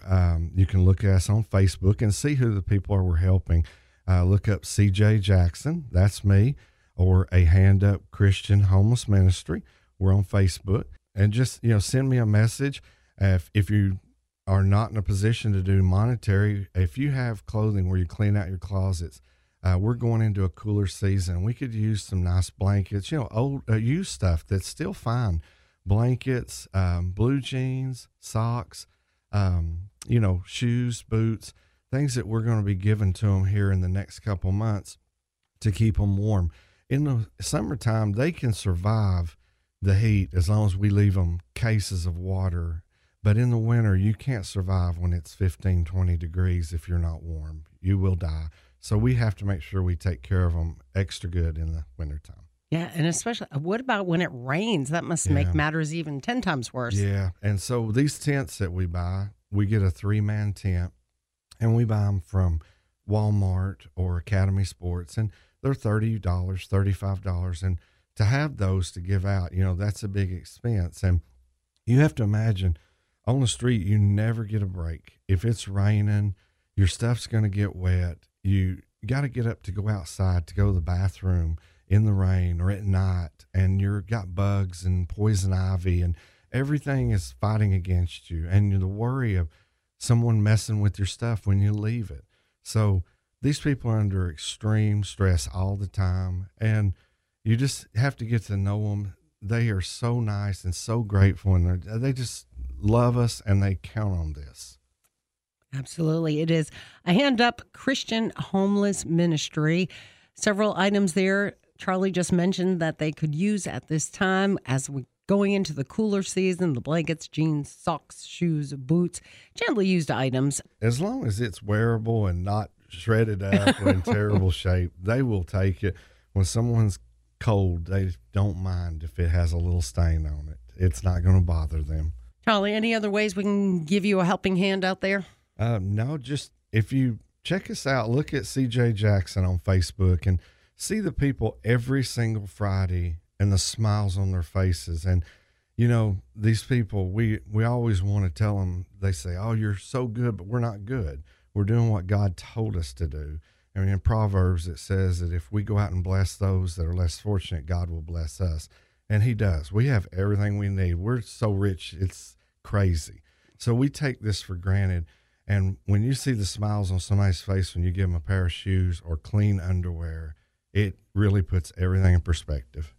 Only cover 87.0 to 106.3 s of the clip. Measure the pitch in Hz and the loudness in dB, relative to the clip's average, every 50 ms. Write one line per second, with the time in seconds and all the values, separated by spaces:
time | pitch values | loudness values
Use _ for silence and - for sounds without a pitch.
87 | 127 120 113 98 - - - - - 104 110 107 107 101 95 95 85 90 92 90 | 0 2 0 0 -2 -4 -8 -4 -2 -2 0 2 2 2 2 0 0 0 0 0
88 | 87 85 - - - - 87 82 80 85 92 101 104 101 98 98 92 92 98 101 | 0 0 -4 -10 -14 -10 -8 -6 -4 0 2 2 2 4 2 0 0 -2 -2 -2
89 | 113 120 127 135 127 113 101 92 87 80 - _ _ _ _ _ _ _ _ _ | -2 -2 -2 -2 -2 0 0 0 -2 -2 -6 _ _ _ _ _ _ _ _ _
90 | - - 123 117 117 120 113 110 104 104 107 107 - - 110 104 104 101 95 - | 0 2 2 4 4 4 2 4 4 4 4 2 2 0 -2 0 0 0 0 0
91 | 101 92 - - - 117 117 104 - 104 98 98 101 104 107 104 104 107 117 120 | -4 -6 -4 -6 -4 -4 -4 -4 0 0 2 2 2 2 0 0 -2 -4 -4 -4
92 | 110 87 73 71 - _ _ _ _ _ _ _ _ - - 110 107 104 98 92 | -6 -8 -10 -16 -18 _ _ _ _ _ _ _ _ -4 0 0 2 4 2 2
93 | 87 - _ _ _ _ _ _ - 135 147 - - 151 143 127 - 120 110 110 | 0 -4 _ _ _ _ _ _ -2 -2 -2 0 -2 -2 -2 -2 -2 -2 0 0
94 | 107 101 95 95 92 87 78 - - - - - - 107 107 107 107 107 104 104 | 0 0 0 -2 -2 -4 -6 -8 -12 -12 -12 -6 -2 0 0 2 2 2 2 0
95 | 101 - - - 101 95 92 85 - - - 92 95 95 101 98 101 95 - - | -2 -4 -2 0 2 2 2 2 0 -4 -4 -4 -2 -2 -2 -4 -6 -8 -4 -2
96 | 95 92 90 92 92 92 92 90 95 - _ _ 110 110 107 107 107 98 90 - | -2 0 0 -2 -4 -4 -6 -6 -8 -10 _ _ 0 0 2 2 2 0 -2 -4
97 | _ _ _ _ _ _ _ _ _ 110 113 117 135 139 - - - _ _ 107 | _ _ _ _ _ _ _ _ _ 0 2 2 2 -2 -2 -4 -12 _ _ 0
98 | 127 143 127 - 120 110 120 117 98 - 101 98 98 98 101 104 107 104 104 104 | 0 0 0 -4 -4 -2 -2 -2 -2 -2 -2 -2 0 0 0 -2 -2 -2 -4 -4
99 | 101 95 92 _ _ _ _ _ - 98 117 117 117 117 104 95 90 - - - | -6 -8 -10 _ _ _ _ _ -6 -4 -2 0 0 0 0 -2 -4 -6 -8 -4
100 | - 120 120 120 117 107 104 101 101 101 98 - - 90 87 - - - 110 117 | -2 -2 -2 0 -2 -2 -2 -2 -2 -4 -4 -4 -6 -6 -6 -6 -4 -4 -2 -2
101 | 120 101 101 98 95 98 90 - - 98 92 90 87 90 90 90 82 95 107 113 | -2 0 4 6 6 6 4 2 0 2 4 4 4 2 0 -2 -4 -8 -8 -4
102 | 123 135 135 127 123 110 - - - _ _ - - - - - - 104 110 120 | -2 -2 -2 -2 -4 -8 -8 -12 -18 _ _ -14 -12 -12 -12 -4 0 2 4 4
103 | 120 120 120 123 120 117 - - - - 98 98 98 98 95 90 - - - 110 | 4 4 2 2 0 0 -2 -4 -2 0 2 2 2 2 0 -2 -6 -10 -8 -4
104 | 107 101 95 87 82 78 73 69 71 67 60 - - - - _ _ _ _ _ | -4 -2 -2 -2 -4 -6 -8 -10 -14 -18 -18 -20 -20 -20 -20 _ _ _ _ _
105 | _ _ _ _ _ _ _ _ _ _ _ _ _ _ - 135 131 - - - | _ _ _ _ _ _ _ _ _ _ _ _ _ _ -12 -12 -12 -12 -8 -4
106 | 165 156 156 165 165 160 | -2 0 0 0 0 -2